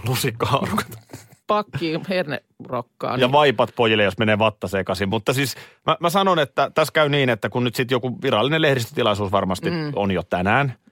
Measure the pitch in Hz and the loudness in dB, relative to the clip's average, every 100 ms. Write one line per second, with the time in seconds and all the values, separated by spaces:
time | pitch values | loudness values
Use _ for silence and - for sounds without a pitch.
0 | 107 123 131 113 110 131 - 220 - - | -4 -2 -4 -4 -2 0 -2 -4 -6 -12
1 | - - - _ - 208 202 - 165 156 | -20 -20 -20 _ -4 -2 -2 -4 -4 -4
2 | 143 185 151 135 - - 139 123 - - | -4 -4 -4 -8 -10 -20 -8 -8 -8 -8
3 | - 127 123 147 147 113 117 - 117 107 | -6 0 4 6 4 4 0 2 2 4
4 | 98 90 107 104 110 - 95 98 92 92 | 2 2 0 2 2 0 -4 -4 -2 -2
5 | 98 110 127 127 135 - - _ - 160 | -2 -2 -2 -2 -2 -6 -16 _ -2 -2
6 | 170 190 190 170 139 - 139 - 156 - | 0 2 2 2 0 0 0 0 0 2
7 | 151 143 131 113 110 123 123 - 120 123 | 2 2 2 0 -2 -2 -2 -2 -2 -2
8 | 123 120 135 110 127 160 156 131 113 - | -2 -4 0 0 2 2 2 2 -2 -2
9 | 113 101 101 98 95 90 - 170 151 117 | 0 0 0 0 0 -2 -4 -4 -4 -2
10 | 101 90 82 90 95 120 139 - _ | -2 -2 -2 -2 0 0 0 -6 _